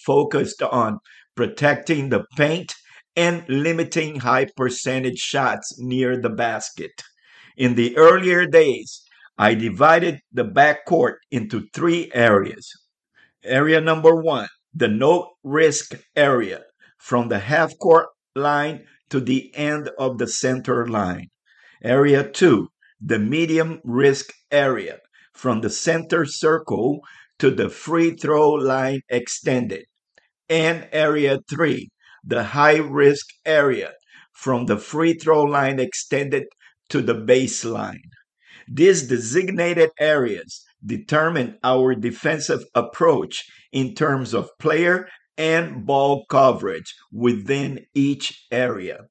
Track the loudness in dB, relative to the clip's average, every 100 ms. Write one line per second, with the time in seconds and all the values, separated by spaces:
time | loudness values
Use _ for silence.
0 | 0 0 2 -2 -4 -6 -4 -2 -2 -4
1 | _ -20 _ -6 -6 0 0 0 -2 -4
2 | 0 -2 -4 -2 -2 -2 -8 -18 _ -20
3 | _ -2 0 -2 -4 -2 -2 -2 -4 -4
4 | -6 -6 0 0 0 -2 -4 -4 -6 -4
5 | -4 -6 -6 -2 -2 -4 -10 -12 -6 -2
6 | -2 -2 -4 -2 -4 -4 -10 -14 -16 -16
7 | -20 _ _ _ -20 -4 -2 0 0 6
8 | 8 8 4 2 4 4 4 0 -6 -20
9 | _ _ -18 0 0 2 -2 2 6 6
10 | 2 -6 _ -6 -2 4 4 2 0 0
11 | 0 -2 -8 -8 -6 -8 -8 -4 -2 0
12 | -2 2 4 4 2 -10 -20 -20 _ _
13 | _ _ _ _ -4 0 2 2 2 4
14 | 6 4 2 -4 -6 _ _ -2 0 2
15 | 2 2 0 _ -6 2 2 2 -10 -18
16 | _ 0 2 2 -2 -8 -16 _ _ _
17 | -4 -2 -2 -4 -2 0 0 -2 4 4
18 | 4 _ _ -4 -2 0 -2 -8 -18 _
19 | -6 -4 -2 -4 -4 -6 -4 -4 -8 -6
20 | -4 -2 -6 -2 -2 -4 -2 -4 -2 -2
21 | -2 -4 -12 _ _ _ _ _ 0 2
22 | 4 4 0 2 4 4 0 _ _ _
23 | -4 -2 0 -2 0 0 -2 -6 -6 2
24 | 2 2 -4 -18 -4 0 0 -2 -6 -14
25 | _ _ _ _ -4 -2 -4 -4 -2 -2
26 | -2 -2 -2 -2 0 0 -2 -4 -2 -4
27 | -10 -20 _ 0 0 2 -4 -6 -4 0
28 | 0 -2 -2 2 4 2 0 0 -2 -4
29 | -4 -6 -4 -8 -2 -2 -4 -8 -14 _
30 | _ _ _ _ -4 0 0 -2 -4 -2
31 | 0 2 0 0 -4 -2 -2 -2 -8 _
32 | _ _ -6 -4 -4 2 4 4 0 4
33 | 4 4 -6 -10 0 2 2 0 -6 -14
34 | _ -20 _ _ -4 -4 -2 -4 -4 -2
35 | 0 0 2 2 4 2 0 0 -4 -6
36 | -6 -4 -2 -4 -6 _ _ _ -6 -4
37 | -2 -2 2 2 2 -6 -8 -8 -8 -12
38 | _ _ _ _ _ -20 -12 4 4 4
39 | 0 -4 -2 -2 -2 -2 -2 2 2 2
40 | 0 2 0 -4 -12 -20 _ _ -10 -10
41 | -2 0 0 -2 -4 -4 0 2 2 0
42 | -4 -4 -4 -4 -4 -6 -2 -4 -4 0
43 | 2 2 -2 -10 -16 -20 _ -6 -6 -2
44 | -2 -2 -4 -6 -6 _ -2 0 2 0
45 | -4 -20 _ -6 -2 0 -2 -10 -2 0
46 | 2 0 0 2 4 2 -4 -8 -12 -20
47 | _ -2 0 0 -2 -4 -4 -10 -8 -2
48 | 0 -2 -8 -12 -6 -2 -2 -4 -10 -14
49 | -16